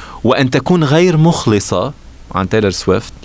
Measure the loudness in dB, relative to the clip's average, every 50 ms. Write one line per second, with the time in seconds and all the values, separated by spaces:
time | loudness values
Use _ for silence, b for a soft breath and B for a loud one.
0 | B B B B B 0 2 2 0 0 0 0 0 0 2 2 2 2 2 2
1 | 2 4 4 4 4 2 2 0 0 0 0 0 0 -2 -2 -2 -4 -4 -8 -12
2 | -18 -20 -20 -20 -14 -8 -4 -4 -2 -2 0 0 0 0 -2 -2 -2 -2 -2 -2
3 | -2 -8 -16 -10 -4